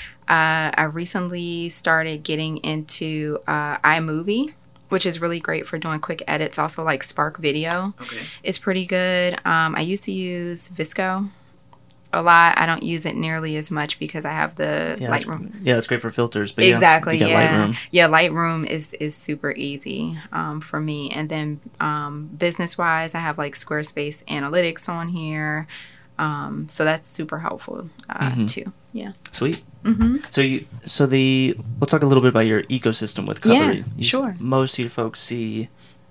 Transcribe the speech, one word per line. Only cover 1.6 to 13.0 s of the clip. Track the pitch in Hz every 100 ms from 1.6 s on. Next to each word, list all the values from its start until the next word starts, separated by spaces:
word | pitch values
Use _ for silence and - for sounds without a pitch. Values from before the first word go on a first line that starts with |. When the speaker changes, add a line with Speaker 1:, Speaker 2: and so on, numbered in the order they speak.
| 170
Speaker 1:
started | - - 160 160 151
getting | 151 156 156 156
into, | 156 156 156 - 160 156 151 147 -
uh, | 151 147 147
iMovie, | 147 160 160 156 175 220 302 - - - -
which | 190 185
is | 165
really | 170 170
great | 160 160 -
for | 160
doing | 160 156
quick | - 160 -
edits. | 151 156 -
Also, | 156 -
like, | 160 135
Spark | - - 151 151
Video | 156 147 165 175 190 202
Speaker 2:
Okay. | 247 - - -
Speaker 1:
is | - 185
pretty | - 185 180
good. | 185 180 180 180 175 175
Um, | 165 160 -
I |
used | 165 196
to | -
use | 190 185 175 175 170 -
VSCO | 175 156 - 185 190 196 - - - - - - - -
a | 170
lot. | 170 170 170 -
I | 165
don't | 165
use | - 165